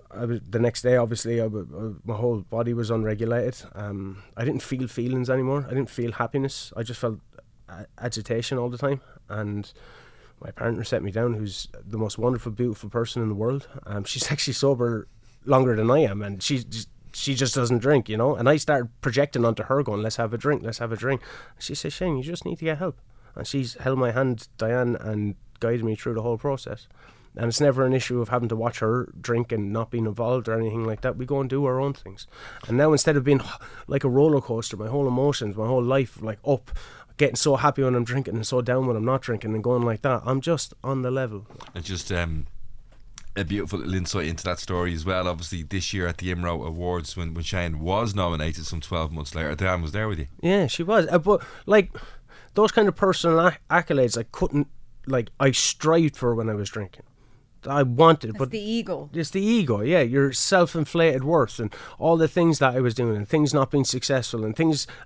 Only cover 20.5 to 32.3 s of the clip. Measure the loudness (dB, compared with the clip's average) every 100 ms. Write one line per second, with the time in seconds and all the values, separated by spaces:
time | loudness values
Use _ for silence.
20.5 | -2 -4 -6 -6 -4 -2 -4 -6 -18 -20
21.5 | -14 -10 -6 -8 -4 -2 -2 -4 -8 -8
22.5 | -4 -4 -2 -4 -8 -16 -20 -18 -12 -6
23.5 | -4 -4 -4 -2 0 2 2 0 -2 -8
24.5 | -4 -2 0 0 -2 -4 -4 -4 -6 -14
25.5 | -6 -2 0 -2 -4 -4 -4 -2 -2 -2
26.5 | -4 -6 -12 -14 -20 -20 -20 -16 -4 -2
27.5 | 4 4 4 4 2 0 -2 0 0 0
28.5 | 0 -2 0 0 0 -2 -8 -2 0 0
29.5 | -2 -2 -2 -4 -2 -2 -2 0 0 0
30.5 | -2 -2 -2 -4 -2 -4 -4 -2 -2 0
31.5 | 0 0 0 -2 -4 -12 -16 -20